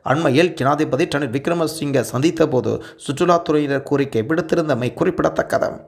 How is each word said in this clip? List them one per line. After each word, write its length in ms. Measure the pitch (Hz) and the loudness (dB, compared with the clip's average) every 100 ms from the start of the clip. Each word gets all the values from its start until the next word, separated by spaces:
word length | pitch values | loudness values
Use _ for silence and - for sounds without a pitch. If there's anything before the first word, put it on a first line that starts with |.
அண்மையில் 500 | - 143 156 127 175 | 0 0 4 4 2
ஜனாதிபதி 540 | - 131 147 147 131 175 | 2 0 2 0 0 0
ரணில் 260 | 143 143 135 | -2 -2 -4
விக்ரமசிங்க 680 | 143 170 160 156 143 131 | -2 0 -2 -2 -2 0
சந்தித்த 460 | 110 123 156 - 139 | 0 0 0 2 2
போது 260 | 127 107 110 - - | 2 0 -4 -8 -14
சுற்றுலாத்துறையினர் 880 | - 131 175 170 170 151 147 135 - | -8 0 2 2 2 0 0 -2 0
கோரிக்கை 340 | 143 139 113 | 0 0 -2
விடுத்திருந்தமை 680 | 107 160 165 165 156 120 123 | 0 -2 0 0 0 0 -2
குறிப்பிடத்தக்கது. 800 | - 165 - - - - - - - | 0 -2 2 0 0 0 0 -2 -6